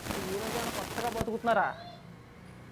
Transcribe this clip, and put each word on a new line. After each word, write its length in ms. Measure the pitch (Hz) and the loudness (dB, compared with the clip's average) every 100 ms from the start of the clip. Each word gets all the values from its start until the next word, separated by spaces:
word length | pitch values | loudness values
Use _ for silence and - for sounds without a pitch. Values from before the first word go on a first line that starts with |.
| - 208 190 | -2 -2 0
ఈ 120 | 196 | 0
రోజైనా 300 | 226 233 226 226 | 0 0 0 0
కొత్తగా 320 | 240 226 233 226 | -2 0 2 2
బతుకుతున్నారా? 520 | 220 226 233 214 147 - - - - - - - - - - | 0 2 4 6 6 2 -8 -12 -14 -14 -16 -16 -16 -14 -4